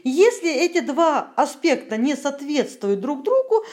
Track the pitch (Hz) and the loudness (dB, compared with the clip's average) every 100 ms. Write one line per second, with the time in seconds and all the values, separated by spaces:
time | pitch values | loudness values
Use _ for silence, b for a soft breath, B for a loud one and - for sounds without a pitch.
0 | - 269 440 392 339 269 339 339 233 277 | -2 4 4 4 -2 0 0 0 -2 2
1 | 330 277 - - 294 - 339 254 - 214 | 2 2 -2 -2 -2 0 0 0 -2 -2
2 | 262 262 285 277 285 294 202 - 202 202 | -2 -2 -4 -6 -4 -2 -2 -4 -2 -2
3 | 233 285 339 523 523 440 427 | -2 -4 0 0 2 0 -2